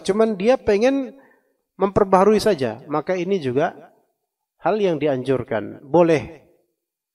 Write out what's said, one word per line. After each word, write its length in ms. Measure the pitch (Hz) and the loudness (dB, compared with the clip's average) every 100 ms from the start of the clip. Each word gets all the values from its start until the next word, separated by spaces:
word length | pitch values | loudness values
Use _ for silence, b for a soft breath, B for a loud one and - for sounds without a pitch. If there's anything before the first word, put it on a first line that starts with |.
cuman 320 | - 208 220 | 0 0 0
dia 200 | 190 214 262 | 0 0 0
pengen 560 | - 202 247 277 240 b b b b b _ - | 0 2 2 0 -6 b b b b b _ -4
memperbaharui 640 | 196 202 196 185 196 214 | -2 0 4 4 4 4
saja. 400 | 214 156 120 110 123 | 2 0 -2 -6 -6
Maka 240 | 151 185 | -6 -4
ini 240 | 185 175 196 | -6 -4 -4
juga 560 | 131 123 175 143 175 _ _ _ _ _ _ _ | -2 -2 -2 -4 -20 _ _ _ _ _ _ _
hal 120 | 165 214 | -4 0
yang 200 | 190 151 | 0 0
dianjurkan, 840 | 151 131 127 127 113 110 107 107 | -2 -2 -2 -4 -2 -6 -6 -14
boleh, 600 | 139 165 165 151 107 147 _ _ _ _ _ _ _ | 0 2 4 2 -2 -16 _ _ _ _ _ _ _